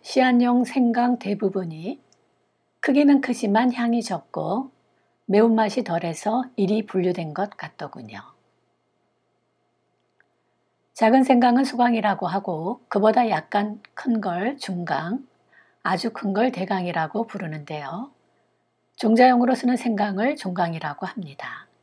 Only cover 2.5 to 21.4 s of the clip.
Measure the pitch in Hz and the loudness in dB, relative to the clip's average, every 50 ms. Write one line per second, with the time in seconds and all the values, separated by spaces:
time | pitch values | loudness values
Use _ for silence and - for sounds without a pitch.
2.5 | _ _ _ _ _ _ - 294 262 285 294 285 285 277 - 254 240 - 226 202 | _ _ _ _ _ _ -2 2 4 4 6 6 6 4 4 0 -4 -2 0 2
3.5 | 202 220 254 247 247 254 233 233 233 233 220 - 185 160 - _ - 160 156 160 | 2 2 2 2 0 -2 -2 -2 -2 -2 -2 -4 -6 -8 -8 _ -8 -6 -4 -4
4.5 | 196 247 277 - _ _ _ _ _ _ _ _ _ _ _ - 190 208 226 233 | -4 -4 -6 -8 _ _ _ _ _ _ _ _ _ _ _ 2 4 4 4 4
5.5 | 220 226 214 202 - 254 202 185 170 165 180 165 160 - - 214 226 262 254 - | 4 2 2 0 -2 -4 -4 -4 -4 -4 -4 -6 -6 -4 -4 -2 -2 -2 -2 -4
6.5 | - - 196 185 214 220 208 - - 190 180 185 175 180 165 151 147 180 202 202 | -2 -2 0 2 0 0 -2 -2 -2 0 0 0 -2 -2 -6 -6 -6 -6 -6 -6
7.5 | - - 156 151 - - 151 143 - 131 113 104 101 98 - - _ _ _ _ | -8 -10 -14 -14 -12 -12 -12 -12 -12 -14 -16 -16 -16 -18 -18 -20 _ _ _ _
8.5 | _ _ _ _ _ _ _ _ _ _ _ _ _ _ _ _ _ _ _ _ | _ _ _ _ _ _ _ _ _ _ _ _ _ _ _ _ _ _ _ _
9.5 | _ _ _ _ _ _ _ _ _ _ _ _ _ _ _ _ _ _ _ _ | _ _ _ _ _ _ _ _ _ _ _ _ _ _ _ _ _ _ _ _
10.5 | _ _ _ _ _ _ _ _ _ - 226 220 254 269 262 269 247 240 247 240 | _ _ _ _ _ _ _ _ _ 2 4 6 6 6 6 6 6 6 6 4
11.5 | 240 262 277 277 - 240 240 240 233 220 214 208 185 - 185 165 180 196 202 190 | 4 4 2 0 0 0 2 2 2 2 0 0 -2 -2 -2 -4 -4 -4 -4 -4
12.5 | 165 156 165 196 247 - _ - - 202 214 220 196 247 240 220 175 156 - - | -6 -4 -4 -6 -6 -8 _ -4 0 2 4 4 4 4 2 2 0 -4 -4 -2
13.5 | - 202 208 214 214 - - _ _ - - 254 226 214 - 185 170 180 208 262 | -2 -2 -2 -2 -6 -10 -16 _ _ -6 -2 -2 -2 0 -2 -2 -4 -2 -4 -4
14.5 | 285 - - 196 180 175 175 170 147 139 160 175 226 277 269 _ _ _ _ _ | -6 -6 -8 -8 -8 -6 -4 -4 -4 -4 -4 -4 -6 -8 -8 _ _ _ _ _
15.5 | _ _ _ _ _ _ - 151 190 165 - 226 - - 220 196 190 208 247 247 | _ _ _ _ _ _ -4 -2 -2 -2 -2 -4 -6 -6 -4 -2 0 2 2 0
16.5 | - 180 - - 196 185 180 175 165 165 160 156 - 214 220 - - 190 170 156 | 0 -2 -4 -4 -4 -4 -4 -4 -2 -2 -4 -2 -4 -6 -6 -6 -8 -10 -10 -10
17.5 | 156 151 143 - 151 151 143 135 170 208 269 277 _ _ _ _ _ _ _ _ | -10 -12 -10 -10 -10 -10 -10 -10 -10 -10 -12 -14 _ _ _ _ _ _ _ _
18.5 | _ _ _ _ _ _ _ _ _ - 247 214 226 254 247 254 247 240 247 254 | _ _ _ _ _ _ _ _ _ -2 2 4 6 6 6 6 6 4 2 2
19.5 | 254 254 - 240 254 240 - 240 214 196 208 208 190 196 226 277 302 302 - 185 | 0 0 0 0 -2 0 -2 -2 -2 -2 -2 -2 -2 -2 -2 -2 -4 -4 -6 -6
20.5 | 175 190 170 170 165 160 156 147 143 - 190 - - 208 170 143 139 - | -4 -2 -2 -2 -4 -6 -8 -8 -8 -8 -10 -10 -10 -12 -12 -12 -14 -14